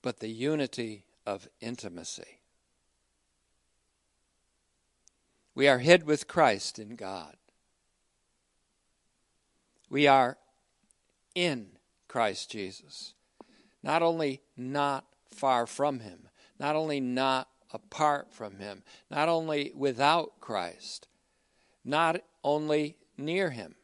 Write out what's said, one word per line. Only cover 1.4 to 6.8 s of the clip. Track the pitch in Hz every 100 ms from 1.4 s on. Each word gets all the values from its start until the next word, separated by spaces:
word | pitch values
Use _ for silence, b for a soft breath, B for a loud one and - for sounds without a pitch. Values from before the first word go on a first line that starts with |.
| - _
intimacy. | 113 123 104 87 - - - - _ _ _ _ _ _ _ _ _ _ _ _ _ _ _ _ _ _ _ _ _ _ _ _ _ _ _ _ _ _ _
We | - 139
are | 127
hid | 131 180
with | 151 151 -
Christ | - 147 98 -
in | -